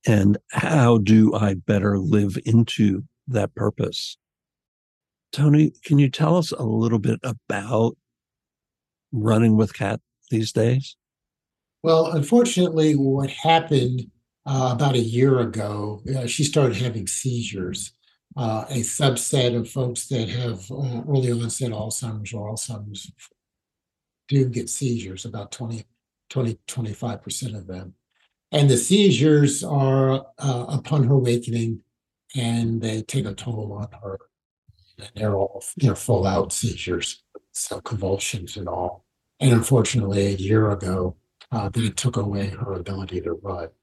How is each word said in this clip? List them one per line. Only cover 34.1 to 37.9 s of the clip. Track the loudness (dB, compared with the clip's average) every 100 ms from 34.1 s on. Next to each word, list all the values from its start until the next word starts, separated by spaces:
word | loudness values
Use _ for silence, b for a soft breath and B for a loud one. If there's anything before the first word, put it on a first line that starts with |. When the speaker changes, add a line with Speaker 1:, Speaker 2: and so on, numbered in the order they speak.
| -14 _ _ _ _ _ _ _ _
Speaker 2:
And | -18 -4
they're | -2 0
all, | -2 -6 -14 0
they're | 0 0
full | 0 0 2
out | 0 -2
seizures, | -4 -6 -6 -6 -4 -6 -10 _ -20 _
so | -10 -8 -10
convulsions | -8